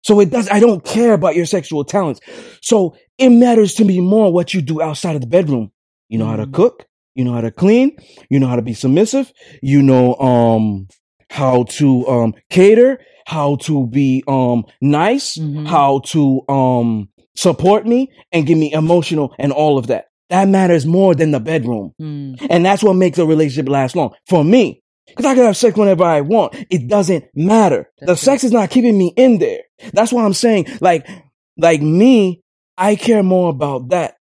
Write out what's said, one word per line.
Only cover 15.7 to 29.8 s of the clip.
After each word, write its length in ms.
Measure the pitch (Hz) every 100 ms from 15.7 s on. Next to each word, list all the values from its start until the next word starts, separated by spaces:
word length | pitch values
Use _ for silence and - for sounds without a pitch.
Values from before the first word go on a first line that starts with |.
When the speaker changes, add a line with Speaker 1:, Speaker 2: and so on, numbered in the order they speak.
| 165 139 139 -
Speaker 1:
to, 300 | 160 139 131 -
um, 600 | 139 127 127 117 110 101 _ _ -
support 500 | 185 143 175 208 214
me 240 | 240 269 _ _
and 140 | 170 147
give 100 | 165
me 140 | 151
emotional 640 | 151 160 175 151 156 135 -
and 140 | 143
all 240 | 139 151 139
of 120 | 117
that. 180 | 110 - _ _
That 180 | 180 196
matters 380 | 190 185 170 139
more 280 | 175 196
than 160 | 151 160
the 100 | 143
bedroom. 520 | 113 160 117 113 101 _
Speaker 2:
Mm. 460 | 156 147 139 127 277
Speaker 1:
And 160 | 170
that's 180 | 180 202
what 120 | 214
makes 240 | 185 185 160
a 80 | 160
relationship 420 | 160 156 131 135
last 280 | 139 131 185
long. 140 | 131 - -
For 140 | 180
me, 380 | 151 240 180 - _ _ _ -
'cause 100 | 269
I 80 |
can 100 | 262
have 120 | 240 196
sex 200 | 240 190
whenever 280 | 202 180
I 160 | 175 156
want. 320 | 143 220 165 - 233
It 180 | 180 123
doesn't 360 | 208 180 175 -
matter. 560 | - 170 220 202 123 - _
Speaker 2:
That's 140 | 147
Speaker 1:
The 40 | 175
sex 260 | - 277
Speaker 2:
right. 40 | 254
Speaker 1:
is 40 |
not 180 | 233 185
keeping 260 | 254 240 208
me 160 | 180 214
in 220 | 262 220
there. 220 | 147 95 - _